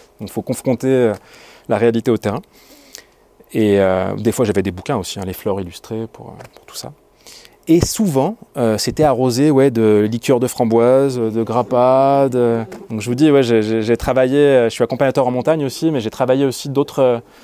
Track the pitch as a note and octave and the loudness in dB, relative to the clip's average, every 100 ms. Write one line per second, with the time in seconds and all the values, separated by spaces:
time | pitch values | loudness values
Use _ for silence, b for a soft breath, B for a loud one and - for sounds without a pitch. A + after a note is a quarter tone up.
0 | B - G#2 - - B2 - A#2+ C3 C3 | B -16 -12 -8 -6 -6 -4 -2 0 2
1 | A#2+ G2+ B B B B B G#2 A#2 A2+ | 0 -2 B B B B B 0 0 0
2 | A#2 A2 G#2 A2 - B B B B B | 0 -2 -2 -6 -10 B B B B B
3 | B B B _ _ - G#2+ G2 F#2+ F#2 | B B B _ _ -2 2 2 2 0
4 | F#2 G2+ G#2+ G#2+ A#2 G2+ F#2+ F2 - C3 | -2 -4 -2 0 0 0 -2 -6 -6 -6
5 | F2+ - F#2+ F2+ A2 G2 F2+ - - A2 | -6 -10 -10 -8 -6 -6 -8 -12 -12 -10
6 | A2+ - A#2 - - - - - A#2+ D3 | -10 -14 -20 -20 -20 -20 -20 -18 -16 -18
7 | _ _ B B B B - E3 - - | _ _ B B B B 0 2 2 -2
8 | G#3 C3+ D3 A3+ - - A#2 G#2+ - A2 | 0 0 -2 -4 -12 -4 -2 -2 -2 0
9 | D#3 A#2+ C3 A#2+ D3+ C3+ C3+ A2+ A2 G#2+ | 2 2 0 0 2 4 2 2 2 4
10 | G#2+ A#2 - B2 B2 - A#2 A2+ A#2 C3 | 2 -2 0 0 0 -2 0 2 4 4
11 | C#3 B2 A2+ A2 A2 A#2 A2+ B2 B2+ C3 | 2 -2 -4 -2 -2 -2 0 2 4 4
12 | C3+ C#3 C#3 B2 A#2+ A#2 A2+ - - A2 | 4 2 2 2 0 0 -6 -14 -10 -8
13 | G#2+ B2 D#3 C#3 A#2+ A2+ G#2+ A2+ A2 A#2 | -4 0 4 4 4 2 2 -2 0 -2
14 | - B2+ C3 C#3 C#3+ C3 A#2 - A#2 B2 | 0 0 2 4 4 4 2 0 -2 0
15 | C#3 C3 B2 B2+ B2 D#3+ C#3 - D#3+ D3 | 0 0 0 0 -2 -2 -2 -2 -2 -2
16 | A2 - B2+ C3 C#3 B2 D3 C3+ C#3+ - | -4 -2 0 2 0 -2 -6 -4 -2 0
17 | B2+ A#2+ - B | 0 0 -6 B